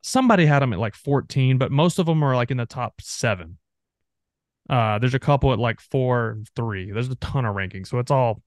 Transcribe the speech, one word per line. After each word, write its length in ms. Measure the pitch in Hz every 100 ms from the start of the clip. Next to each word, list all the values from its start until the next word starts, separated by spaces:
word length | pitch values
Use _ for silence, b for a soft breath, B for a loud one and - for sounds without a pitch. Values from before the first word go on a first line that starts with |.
somebody 420 | - 262 254 202 156
had 160 | 143
them 100 | 135
at, 60 | 92
like, 160 | 110
fourteen, 640 | - - 139 - 143 131 131
but 120 | 135
most 260 | 139 175 -
of 80 | 170
them 160 | 160
are, 120 | 143 127
like, 140 | 120
in 60 | 127
the 100 | 117
top 340 | 135 117 -
seven. 580 | - - 120 95 82 90 _ _ _ _ _ _ _ _ _ _ -
Uh, 280 | 135 110 107
there's 140 | 123
a 40 | 127
couple 340 | - 143 139
at, 60 | 110
like, 220 | 120 107
four 500 | - 139 127 123 113
and 180 | 110 110
three. 380 | - 117 98 95
There's 160 | 101 127
a 80 | 127
ton 280 | - 143
of 120 | 117 98
rankings, 320 | 92 95 95
so 100 | 123
it's 120 | 123
all 320 | 135 120 107